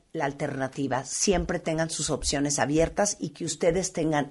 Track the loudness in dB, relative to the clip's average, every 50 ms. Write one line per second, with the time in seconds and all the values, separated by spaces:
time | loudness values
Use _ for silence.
0 | _ _ -4 -2 -2 -2 -2 -2 -4 -4 -2 -2 -4 -4 -2 -2 -2 0 0 -2
1 | -2 -4 -4 0 2 2 4 2 2 0 -2 -2 -2 -2 0 0 0 -2 -2 -4
2 | -2 -2 -2 -2 0 -2 0 0 0 0 2 0 2 2 4 4 4 4 2 2
3 | 0 0 0 -4 -6 -8 -6 -6 -6 -6 -2 2 2 2 2 2 0 -2 -2 -2
4 | 0 2 2 0 0 -2